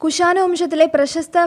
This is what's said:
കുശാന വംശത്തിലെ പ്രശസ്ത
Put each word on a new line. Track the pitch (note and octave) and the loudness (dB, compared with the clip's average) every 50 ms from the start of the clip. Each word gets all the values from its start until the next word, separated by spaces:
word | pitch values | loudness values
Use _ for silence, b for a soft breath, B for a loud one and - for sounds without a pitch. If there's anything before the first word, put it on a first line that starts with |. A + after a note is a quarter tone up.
| - | -6
കുശാന | D#4+ - - F4 F4 F4+ F#4+ F#4 | -4 -2 0 0 2 2 2 0
വംശത്തിലെ | F4+ F4 E4+ F4 C#4 E4 D#4 D#4+ D#4+ D#4+ | 0 0 -2 -4 -4 2 2 2 2 2
പ്രശസ്ത | D4 C#4+ C#4+ - E4 D#4 - - F4 E4+ | 0 -2 -2 -2 -6 -8 -2 -2 0 0